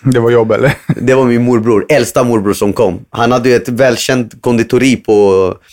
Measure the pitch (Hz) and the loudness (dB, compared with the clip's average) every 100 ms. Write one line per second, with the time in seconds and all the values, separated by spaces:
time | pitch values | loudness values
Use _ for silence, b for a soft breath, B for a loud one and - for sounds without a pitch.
0 | 131 120 117 120 113 104 131 - - - | -2 0 2 2 2 0 0 -2 -4 -4
1 | 120 131 127 120 120 120 110 107 - 117 | 0 2 2 2 2 0 2 0 0 0
2 | 117 135 123 110 101 95 104 95 104 87 | 0 -2 0 0 -2 -2 -2 -2 -2 -4
3 | - - 120 123 123 120 - 120 131 117 | -10 -4 0 0 2 0 0 -2 0 0
4 | - 127 110 - 123 117 107 123 131 117 | -2 -4 -4 -6 -2 -2 0 0 0 0
5 | - 104 101 95 92 - b | 0 2 4 2 0 -4 b